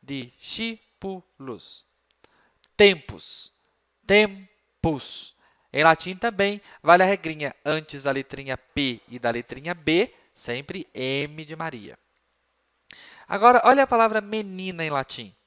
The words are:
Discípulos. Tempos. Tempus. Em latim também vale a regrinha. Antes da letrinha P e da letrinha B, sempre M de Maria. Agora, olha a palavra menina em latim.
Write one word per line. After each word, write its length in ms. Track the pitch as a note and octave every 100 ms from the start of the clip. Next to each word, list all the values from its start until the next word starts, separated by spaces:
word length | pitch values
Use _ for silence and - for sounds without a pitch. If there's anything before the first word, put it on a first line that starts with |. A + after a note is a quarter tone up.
Discípulos. 1800 | - C#3 B2 _ - - A3+ A3 _ _ F#3+ F#3+ _ _ C3+ G#2+ - - _ _ _ _ _ _ _ _ _ _
Tempos. 760 | G3+ F3+ - F#2+ - - - _ _ _ _ _ _
Tempus. 1300 | G3 G#3+ G3 F#3+ _ _ _ E3+ D3 - - - _ _ _ _
Em 100 | -
latim 340 | D#3+ D#3+ F3 F#3
também 440 | F3+ F#3 G3 G3+ - -
vale 200 | - F3
a 40 | F#3
regrinha. 480 | G3 E3 D#3 D3 -
Antes 380 | - D#3 D#3 C#3+
da 80 | C#3
letrinha 440 | C3+ C3+ C3+ C#3 B2+
P 440 | _ - C3+ A#2 _
e 100 | A#2+
da 120 | A#2+
letrinha 440 | A#2 A#2+ B2 D3
B, 380 | F3 D3+ E3 B3 _ _
sempre 520 | _ - B2 C#3 G3 D#3
M 500 | - C3 C3+ D3 D3+
de 120 | D3+ D#3+
Maria. 420 | E3 A#2+ F#2+ - _ _ _ _ _ _ _ _ _ - - - -
Agora, 360 | G3 A3+ B3
olha 200 | - C4+
a 20 | C4+
palavra 340 | A#3+ A3+ G#3+
menina 640 | G#3 A3 G3+ F#3 F#3+ F3
em 60 | D#3+
latim. 440 | C#3+ C3 - A2 _